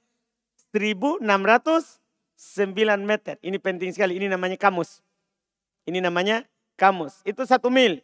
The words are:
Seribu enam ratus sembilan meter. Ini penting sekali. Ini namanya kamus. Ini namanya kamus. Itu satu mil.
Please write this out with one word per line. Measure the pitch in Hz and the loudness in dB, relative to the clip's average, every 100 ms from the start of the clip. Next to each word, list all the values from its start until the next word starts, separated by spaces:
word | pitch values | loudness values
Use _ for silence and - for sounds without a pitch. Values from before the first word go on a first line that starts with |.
| _ _ _ _ _ _ _ | _ _ _ _ _ _ _
Seribu | 208 214 190 277 - | -2 -2 -2 -2 -2
enam | 214 196 196 | 0 2 4
ratus | 240 311 320 - - _ _ _ | 2 2 -2 -2 -14 _ _ _
sembilan | _ - 190 196 185 214 202 202 | _ -10 -4 -4 0 0 0 0
meter. | 214 - - | -4 -4 -12
Ini | 170 190 | -8 -6
penting | 190 180 185 | -4 -4 -6
sekali. | 185 190 180 | -2 -2 -2
Ini | 196 | -4
namanya | 185 185 185 | -4 -4 0
kamus. | 202 180 160 - _ _ _ _ _ _ _ _ - | 0 0 -4 -10 _ _ _ _ _ _ _ _ -6
Ini | 185 | -2
namanya | 180 175 196 226 - _ _ | 0 0 0 -2 -4 _ _
kamus. | - 190 190 151 - | 2 2 2 -4 -10
Itu | 196 220 262 | -8 -6 2
satu | 254 247 | 2 4
mil. | 262 240 156 | 4 4 2